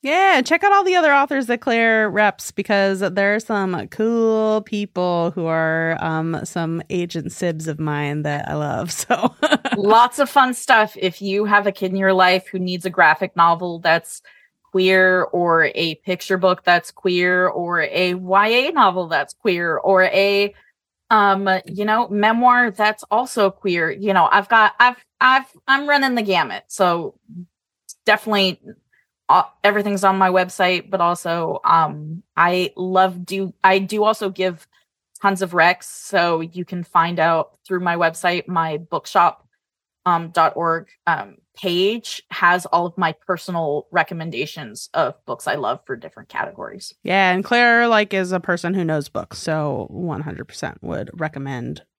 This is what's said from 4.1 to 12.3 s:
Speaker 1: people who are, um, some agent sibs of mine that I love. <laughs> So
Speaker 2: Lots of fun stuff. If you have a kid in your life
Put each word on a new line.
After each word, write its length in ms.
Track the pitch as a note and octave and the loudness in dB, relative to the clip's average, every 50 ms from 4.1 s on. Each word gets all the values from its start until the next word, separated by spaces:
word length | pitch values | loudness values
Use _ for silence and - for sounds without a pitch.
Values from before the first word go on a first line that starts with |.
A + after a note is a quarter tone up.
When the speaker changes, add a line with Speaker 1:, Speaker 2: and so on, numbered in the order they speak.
| A#3 A#3 A3+ A3+ A3 A3 A3 G#3+ G#3+ G#3+ | 0 2 2 2 2 2 2 0 0 -2
Speaker 1:
people 680 | G#3 - - G#3 G#3 G3 _ F#3 F3+ F3+ F3 E3+ E3 E3+ | -2 -4 -6 -6 -6 -6 _ -2 -2 0 0 0 -2 -2
who 140 | D3+ F#3+ E3 | -2 -4 -4
are, 520 | E3 D#3+ D#3+ D#3+ D#3+ D#3+ E3 E3 E3 E3 - | -2 -2 0 0 0 0 -2 -2 -2 -2 -2
um, 380 | - E3 D#3+ D#3+ D#3+ E3 E3 - - | -4 -4 -2 -2 -4 -4 -4 -6 -8
some 380 | - - F3+ E3 D#3+ E3 E3 - _ | -8 -6 -6 -4 -4 -4 -6 -6 _
agent 380 | - F3 F3 E3+ - E3+ C#3+ | -4 -4 -4 -4 -6 -8 -8
sibs 400 | E3 - - F#3 F3 D#3+ D#3 D#3+ | -8 -8 -4 -4 -4 -4 -4 -6
of 120 | D#3+ D3+ D3+ | -8 -6 -4
mine 440 | D#3 D3+ D3 D3 D3 C#3+ D3 D3+ D3 | -4 -4 -4 -4 -4 -4 -4 -4 -4
that 260 | D3+ D3 C#3+ - - | -4 -4 -4 -6 -6
I 40 | D3+ | -6
love. 360 | D3+ D3+ D3 - - - E3+ | -6 -4 -4 -4 -6 -6 -6
<laughs> 80 | - - | -8 -10
So 360 | - _ A#3+ - - B3 - _ - D#4 D4 - _ C4+ B3+ | -2 _ -2 0 0 -4 -2 _ 0 0 0 0 _ -4 -4
Speaker 2:
Lots 420 | G#3 G3 G3+ A3 A3+ A#3+ - - - | -2 2 4 6 6 6 4 4 -2
of 100 | C#4+ A#3+ | -2 2
fun 240 | - C#4+ C4 B3+ B3 | 4 4 4 4 0
stuff. 440 | - - - - A3+ G#3+ G#3+ - | -6 2 4 4 4 4 2 -2
If 240 | - F#3 F#3 F3 - | -4 -4 -4 -4 -4
you 240 | G3 G3 F#3+ G3+ G#3+ | -6 -2 -2 0 2
have 220 | G#3 G#3 G3+ G3+ | 4 2 2 2
a 40 | G#3 | 2
kid 200 | F#3+ - G3 F#3 | -2 -2 -6 -4
in 60 | F#3 | -2
your 160 | G3 F#3+ F#3+ F#3+ | 0 2 2 4
life 340 | F#3 F#3 F3+ | 6 6 4